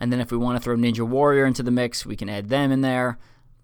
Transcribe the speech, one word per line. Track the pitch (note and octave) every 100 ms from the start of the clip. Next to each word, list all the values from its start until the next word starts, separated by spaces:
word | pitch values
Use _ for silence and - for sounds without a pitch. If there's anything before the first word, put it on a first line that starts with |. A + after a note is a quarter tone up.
and | A#2+
then | B2
if | A#2+
we | A#2+
wanna | A#2+ B2
throw | B2 A#2+
Ninja | A#2+ A2+ A#2
Warrior | C3 D3 C#3
into | C3+ B2
the | B2
mix, | B2 A#2+ - -
we | G#2
can | G2+
add | G2+ G2+
them | C3+ C#3
in | C3+
there | C3+ B2+ B2 A#2 - - _ -